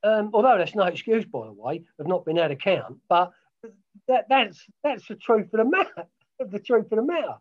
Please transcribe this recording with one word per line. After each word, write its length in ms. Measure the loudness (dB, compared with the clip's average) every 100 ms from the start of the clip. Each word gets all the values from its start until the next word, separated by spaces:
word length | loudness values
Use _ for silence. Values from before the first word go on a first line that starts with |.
Um, 260 | 2 0 0
although 240 | 2 4 4
that's 180 | 2 0
no 80 |
excuse, 420 | -2 -2 -2 -2 -2
by 200 | -10 -12
the 60 |
way, 320 | -10 -8 -8 -10 _
of 80 | -4
not 180 | -4 -2
being 140 | 0
out 120 | 0
of 80 | -2
count, 400 | 0 -2 -2 -16 _
but 220 | 2 2 _ _ _ -20 _ _ -18 -2
that, 200 | 0 2
that's, 360 | 2 0 -4 -20 _
that's 260 | -6 -6 -10
the 80 | -16
truth 380 | 0 0 2
of 60 | 0
the 60 | 2
matter, 420 | 2 -2 -6 -18 _
<laughs> 180 | _ _
the 200 | -10 -10
truth 320 | 0 0 0
of 60 | -2
the 40 |
matter. 340 | -2 -2 -4 -10